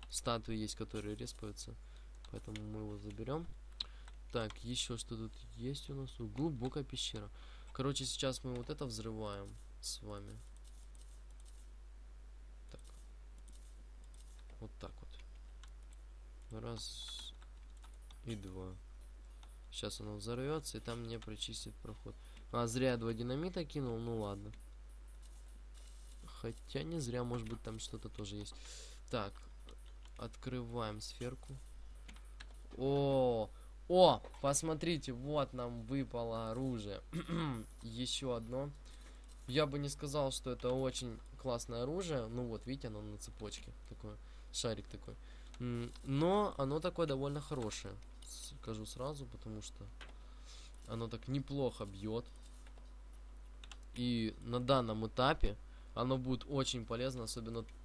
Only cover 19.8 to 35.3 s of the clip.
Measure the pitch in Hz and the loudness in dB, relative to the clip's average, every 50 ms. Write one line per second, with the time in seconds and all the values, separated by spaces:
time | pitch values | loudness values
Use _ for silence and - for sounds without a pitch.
19.8 | - 104 - - 107 104 104 104 101 113 120 123 131 143 156 160 147 - - 110 | -2 -2 -2 -2 -4 -4 -4 -2 0 0 0 2 2 2 2 0 0 -2 -4 -2
20.8 | - 120 117 120 117 113 117 113 - 110 110 104 - - 113 - - 110 107 - | -2 -2 -2 -2 -2 -2 -2 -4 -4 -6 -4 -4 -4 -4 -4 -4 -6 -6 -8 -8
21.8 | - 107 107 - - 110 107 - - - - - - - - 120 120 117 113 127 | -8 -8 -8 -6 -8 -10 -10 -10 -12 -12 -12 -12 -6 0 2 4 4 4 6 6
22.8 | 131 131 123 117 113 117 117 110 120 123 131 143 165 185 180 185 165 143 - 147 | 6 6 6 6 4 2 2 2 2 2 2 2 0 2 2 0 0 0 0 2
23.8 | 135 123 113 113 117 117 117 110 104 101 101 101 101 104 107 - - - - - | 2 2 2 2 2 2 2 2 2 2 0 -2 -4 -6 -8 -10 -12 -12 -12 -12
24.8 | - - - - - - - - - - - - - - - - - - - - | -12 -12 -12 -12 -12 -12 -12 -12 -12 -12 -12 -12 -12 -12 -12 -12 -12 -12 -12 -12
25.8 | - - - - - - - - - - - - - 113 117 - - - - 135 | -12 -12 -12 -12 -12 -12 -12 -10 -10 -10 -8 -4 -4 -4 -4 -4 -6 -2 0 0
26.8 | 151 160 170 165 135 120 117 123 123 120 120 120 113 110 117 - - 113 110 113 | 2 2 2 2 2 2 2 2 2 2 2 0 0 -2 -4 -4 -4 -4 -4 -4
27.8 | - - - 113 - 113 - - 107 98 101 104 107 - - - - - - - | -4 -4 -4 -6 -6 -6 -4 -4 -4 -4 -4 -4 -4 -6 -8 -10 -10 -10 -10 -10
28.8 | - - - - - - - 117 101 101 - - - - - - - - - - | -10 -10 -12 -12 -4 -2 0 0 0 -2 -4 -8 -12 -12 -12 -12 -12 -12 -12 -12
29.8 | - - - - - - - - 120 117 - - - 131 123 127 120 117 117 120 | -12 -12 -12 -12 -12 -12 -8 -6 -6 -6 -6 -6 -4 -2 0 0 0 0 0 0
30.8 | 113 107 107 107 - - - - 120 123 131 - - - 135 131 - - - - | 0 0 0 -2 -4 -6 -4 -4 -4 -4 -4 -6 -8 -8 -8 -8 -8 -10 -10 -10
31.8 | - - - - - - - - - - - - - - - - - - - - | -10 -10 -10 -10 -12 -12 -12 -12 -12 -12 -12 -12 -12 -12 -12 -12 -12 -8 -2 2
32.8 | 127 139 139 143 139 139 139 135 127 123 120 113 107 - - - - - - - | 4 6 8 8 8 8 8 8 8 8 8 6 4 0 -2 -8 -12 -12 -12 -8
33.8 | - - 175 185 185 160 127 113 - - - - - 139 143 - 160 160 160 151 | 4 8 12 12 12 12 12 10 4 -4 -2 4 6 6 6 6 6 4 4 4
34.8 | 170 165 175 147 - - 120 120 131 143 | 6 4 4 4 2 0 -2 0 0 4